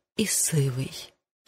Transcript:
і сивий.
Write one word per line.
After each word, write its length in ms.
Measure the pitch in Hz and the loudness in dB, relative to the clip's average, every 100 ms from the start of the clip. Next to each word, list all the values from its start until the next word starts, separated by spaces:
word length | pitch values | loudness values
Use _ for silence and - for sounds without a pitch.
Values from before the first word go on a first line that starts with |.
| _ - | _ -2
і 80 | 208 | 0
сивий. 880 | - - 156 139 127 135 - - _ _ _ | 2 2 2 2 0 -6 -8 -16 _ _ _